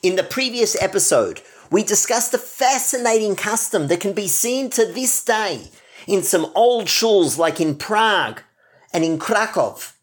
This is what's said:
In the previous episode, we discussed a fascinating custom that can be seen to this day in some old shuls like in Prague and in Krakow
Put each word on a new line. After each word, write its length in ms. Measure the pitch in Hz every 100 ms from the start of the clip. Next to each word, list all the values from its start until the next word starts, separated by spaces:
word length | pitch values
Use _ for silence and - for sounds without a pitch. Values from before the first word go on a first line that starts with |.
In 140 | 190 185
the 80 |
previous 580 | - - 262 240 226 -
episode, 600 | 190 196 - 139 98 80 - - -
we 140 | 185
discussed 500 | 214 202 - 233 233 240
a 20 |
fascinating 960 | - - 254 254 - 254 240 226 214 190
custom 520 | 208 220 - 202 143
that 120 | 175
can 140 | 196
be 140 | 196 196
seen 420 | - 240 254 262
to 160 | - 226
this 360 | 180 254 -
day 460 | - 220 208 139 - - _ - -
in 140 | 196
some 280 | - 180 160 185
old 300 | 233 240 202
shuls 520 | - 226 208 160 123
like 220 | 165 151
in 160 | 160 147
Prague 640 | - 214 220 196 127 107 - _ _ _ _
and 100 | 180
in 140 | 165 160
Krakow 600 | - 214 214 196 117 - - _